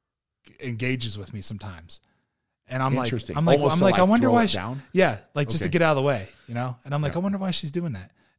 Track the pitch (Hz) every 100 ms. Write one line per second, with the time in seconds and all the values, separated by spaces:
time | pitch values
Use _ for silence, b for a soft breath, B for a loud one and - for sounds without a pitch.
0 | _ _ _ _ - - 120 113 127 131
1 | 113 104 92 104 - 101 101 85 82 -
2 | _ _ _ _ _ _ - 131 135 139
3 | 120 117 - 143 165 147 143 165 190 196
4 | 185 233 254 240 214 92 101 139 - 180
5 | 175 104 - 147 131 170 180 165 165 143
6 | 143 120 95 _ - 117 127 123 135 147
7 | 147 170 196 196 190 170 151 170 170 101
8 | 90 _ b